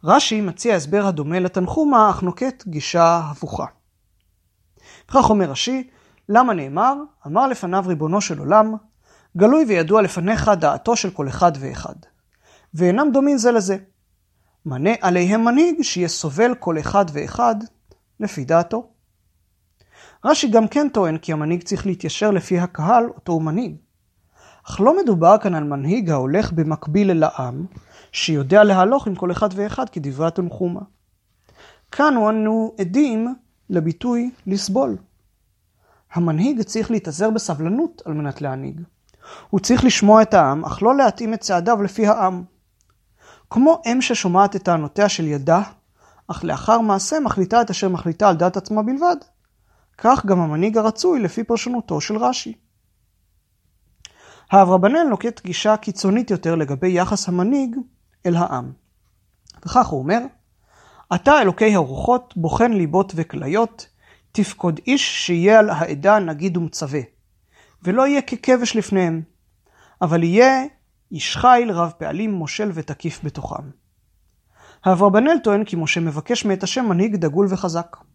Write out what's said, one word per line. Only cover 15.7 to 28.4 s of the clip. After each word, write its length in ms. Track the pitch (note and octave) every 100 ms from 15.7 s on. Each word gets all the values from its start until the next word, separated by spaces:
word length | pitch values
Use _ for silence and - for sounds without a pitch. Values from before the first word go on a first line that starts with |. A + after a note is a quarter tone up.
| E4
שיהיה 260 | C#4+ F3+ F3
סובל 460 | - D#3+ C#3 A#3+ B3
כל 200 | - D#3+
אחד 260 | C#3+ G3 F#3+
ואחד 420 | D3 D3 - A#3+ A3 A3+ _ _ _ _ _
לפי 240 | G#3+ -
דעתו. 440 | C3 E3 E3+ A3 - _ _ _ _ _ _ _ _ _ _ _ - _
רש"י 240 | A#3 D4+ C4+
גם 200 | A3 A3
כן 200 | C#4+ D4
טוען 260 | G#3+ F3+ D#3+
כי 140 | -
המנהיג 300 | D#3 D3+ F3
צריך 240 | F3 G3 G3+
להתיישר 440 | F3+ C3+ - G#3+
לפי 280 | G3 - F3+
הקהל 500 | F3+ - D#3 A#3+ A#3
אותו 240 | - -
הוא 100 | E3
מנהיג. 340 | D#3 E3 A#3+ D3+ _ _ _ _ _ _ _ _ -
אך 120 | -
לא 220 | G#3+ F4
מדובר 360 | E4 F#3 D#3+ G#3+
כאן 160 | G#3
על 100 | E3+
מנהיג 460 | D3 C#3+ C#3 G#3+ F#3
ההולך 420 | C#3+ C3 E3 A3
במקביל 600 | E3 D#3 D3+ - D#3+ G3+
לעם, 540 | E3 D#3 - B2+ C3 F3+ - _ - -
שיודע 520 | - - D#3